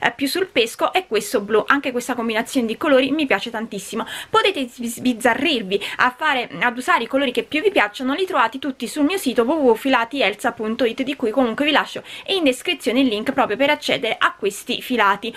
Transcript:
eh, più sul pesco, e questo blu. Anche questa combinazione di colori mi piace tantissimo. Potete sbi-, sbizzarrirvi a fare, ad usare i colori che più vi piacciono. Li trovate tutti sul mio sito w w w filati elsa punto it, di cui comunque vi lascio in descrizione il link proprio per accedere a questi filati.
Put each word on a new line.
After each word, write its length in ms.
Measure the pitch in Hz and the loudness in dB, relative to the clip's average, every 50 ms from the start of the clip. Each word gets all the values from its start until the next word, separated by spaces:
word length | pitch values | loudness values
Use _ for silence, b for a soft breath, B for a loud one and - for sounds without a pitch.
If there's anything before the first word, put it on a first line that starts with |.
eh, 120 | - - - | -2 -2 0
più 140 | - 277 277 | -2 -4 -4
sul 180 | - - 381 | -2 -2 -4
pesco, 460 | - - 269 220 226 - - 330 - - | -2 0 0 0 0 0 -2 -2 0 0
e 140 | 359 370 | -2 -2
questo 340 | - 226 208 226 - - 247 | -2 -2 -4 -2 -2 -2 -4
blu. 240 | 202 196 220 214 - | -2 0 0 2 2
Anche 240 | - 262 285 277 285 | 2 2 0 0 -2
questa 240 | 240 247 247 - 254 | -4 -4 -4 -4 -4
combinazione 520 | 240 226 233 220 214 240 - - 269 240 | -4 -4 -2 -2 -2 -4 -2 -2 -2 -2
di 100 | 220 226 | -2 -2
colori 340 | - - 320 277 254 277 277 | -2 2 4 4 4 4 2
mi 160 | 269 311 311 | 0 0 0
piace 240 | 269 208 196 - 240 | 0 0 -2 -2 -4
tantissimo. 560 | 233 220 220 220 - 196 180 - - 226 - B B B B B | -8 -8 -8 -8 -8 -10 -10 -8 -8 -8 -8 B B B B B
Potete 400 | - 440 440 415 - 294 262 240 | 2 2 4 2 2 0 -4 -6
sbi-, 180 | - - 233 | -6 -8 -8
sbizzarrirvi 960 | 233 233 - - 247 247 214 - 247 226 247 277 339 302 226 202 185 196 196 B B B | -8 -6 -2 0 0 0 2 2 2 2 2 2 0 0 0 0 0 -2 -2 B B B
a 180 | - - 254 247 | 0 2 2 0
fare, 320 | - 320 311 285 254 226 - - 175 | 0 0 0 0 0 -2 -4 -4 -2
ad 160 | 202 247 233 | -2 -2 -2
usare 280 | 240 247 - 349 302 233 | -2 0 2 2 2 2
i 20 | |
colori 260 | 226 - 269 285 247 240 | 0 0 0 0 0 0
che 100 | - 226 | -2 -2
più 180 | - - 302 | -2 -2 0
vi 100 | 311 415 | 2 2
piacciono. 440 | 392 294 240 311 - - 269 254 277 | 4 4 2 2 0 -4 -4 -2 0
Li 100 | 330 381 | 0 -2
trovate 340 | 370 370 285 240 226 - 269 | 0 2 2 2 2 0 -4
tutti 280 | - 294 262 - 247 | -6 -6 -6 -6 -8
sul 180 | 220 - 302 285 | -6 -2 0 0
mio 140 | 294 370 403 | 2 2 0
sito 240 | - 269 220 226 226 | -2 0 2 2 2
w 80 | 233 | 2
w 200 | 320 320 277 247 | 2 4 4 4
w 40 | 220 | 4
filati 460 | 220 - 269 262 240 226 226 - 277 | 4 4 2 2 2 2 0 -2 0
elsa 320 | 240 190 208 - - 247 233 | 0 0 0 0 -2 -4 -2
punto 320 | - 220 214 226 233 269 | -2 -4 -4 -2 0 0
it, 180 | 226 226 - 262 | 0 0 0 -2
di 140 | 254 294 | -4 -4
cui 140 | - - 220 | -2 -2 0
comunque 340 | 214 269 262 233 220 - 285 | 2 2 2 2 2 0 0
vi 80 | 302 294 | 2 2
lascio 300 | 226 190 - - - B B B B B | 2 2 0 -4 -12 B B B B B
in 180 | - 392 381 339 | -4 -2 2 2
descrizione 560 | 269 247 - - - 349 269 - 247 214 254 | 2 2 2 -2 -4 -4 -2 -2 0 2 2
il 80 | 277 254 | 2 2
link 240 | 208 208 226 - 262 | 2 0 -2 -2 0
proprio 240 | - 240 180 208 | 0 0 0 0
per 140 | 233 269 277 | 2 2 2
accedere 460 | 294 294 - - 254 262 262 220 220 - | 2 0 0 -2 -2 0 0 -2 -2 0
a 160 | - - 349 - | -2 -2 -2 -2
questi 420 | - 196 202 - - - 240 - | -4 -4 -4 -4 -6 -8 -8 -6
filati. 540 | - - 254 226 208 196 202 - - 226 233 | -4 -4 -2 2 2 2 2 0 -2 -8 -12